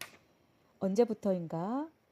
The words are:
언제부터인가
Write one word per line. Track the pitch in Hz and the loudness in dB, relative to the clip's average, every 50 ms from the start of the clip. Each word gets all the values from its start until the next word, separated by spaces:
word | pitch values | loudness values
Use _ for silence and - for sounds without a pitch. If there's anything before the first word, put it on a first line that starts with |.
| - - - - _ _ _ _ _ _ _ _ _ _ _ - | -18 -18 -18 -20 _ _ _ _ _ _ _ _ _ _ _ -4
언제부터인가 | - 190 196 208 240 226 214 - - 202 190 180 170 156 165 165 175 202 240 269 302 330 - _ _ _ | -2 2 4 4 4 2 0 -2 0 0 0 0 -2 -4 -4 -4 -4 -4 -4 -4 -6 -8 -10 _ _ _